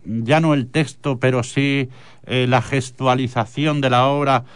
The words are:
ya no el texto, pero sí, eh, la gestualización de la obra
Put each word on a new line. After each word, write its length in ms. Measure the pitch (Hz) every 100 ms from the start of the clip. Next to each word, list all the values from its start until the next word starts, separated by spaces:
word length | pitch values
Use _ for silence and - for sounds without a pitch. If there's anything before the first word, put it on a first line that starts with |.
ya 340 | 90 113 113 156
no 160 | 160
el 140 | 143 120
texto, 500 | 156 147 - 147 127
pero 240 | 131 127
sí, 460 | 113 139 139 139 127 - - - -
eh, 200 | 127 123
la 140 | 123
gestualización 1160 | - 139 123 - 131 127 127 123 110 - 151 147
de 100 | 131
la 160 | 120 135
obra 380 | 143 139 127 127